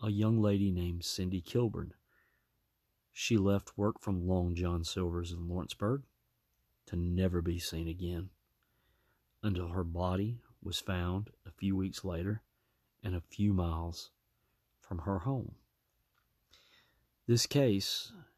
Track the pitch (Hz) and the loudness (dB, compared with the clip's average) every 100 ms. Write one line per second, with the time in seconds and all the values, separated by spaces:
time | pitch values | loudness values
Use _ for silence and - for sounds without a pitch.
0 | 110 104 110 113 104 101 98 90 87 85 | -2 2 4 6 6 6 4 2 0 -2
1 | - - 92 95 85 123 120 92 - - | -4 -4 -2 -2 -2 0 0 0 -8 -12
2 | _ _ _ _ _ _ _ _ _ _ | _ _ _ _ _ _ _ _ _ _
3 | _ - - 113 98 98 - - 101 113 | _ -8 2 4 6 2 0 0 0 0
4 | - 95 87 92 87 85 87 85 82 - | -2 -2 2 2 2 0 0 0 -2 -2
5 | 90 85 87 87 85 87 82 - 101 139 | -2 -2 -4 -6 -6 -6 -6 -4 -2 -2
6 | 135 _ _ _ _ _ _ _ - 87 | -4 _ _ _ _ _ _ _ -8 -4
7 | 87 87 92 87 85 87 - 82 82 87 | 0 2 2 2 0 -2 -4 -4 -4 -4
8 | 87 87 92 - _ _ _ _ _ _ | -6 -6 -8 -14 _ _ _ _ _ _
9 | _ _ _ _ 110 90 87 90 85 82 | _ _ _ _ -2 -2 -2 -2 -2 0
10 | 90 92 107 120 - _ - - - 90 | 0 2 0 -4 -10 _ -8 -6 -2 -2
11 | 87 92 107 - - - 98 95 95 - | 0 -2 -4 -12 -20 -4 0 0 -2 -4
12 | 95 87 90 107 - _ _ _ _ _ | -6 -4 -2 -4 -8 _ _ _ _ _
13 | 101 90 - - 104 95 85 82 82 85 | -6 -6 -6 0 2 4 2 -2 -4 -8
14 | - _ _ _ _ _ _ _ - 90 | -14 _ _ _ _ _ _ _ -10 -6
15 | 90 98 85 135 - - _ _ _ _ | -2 -2 -2 -4 -6 -12 _ _ _ _
16 | _ _ _ _ _ - _ _ _ _ | _ _ _ _ _ -20 _ _ _ _
17 | _ _ - 117 - 143 135 98 - - | _ _ 2 4 4 4 4 4 0 -4
18 | - 185 - | -6 -14 -20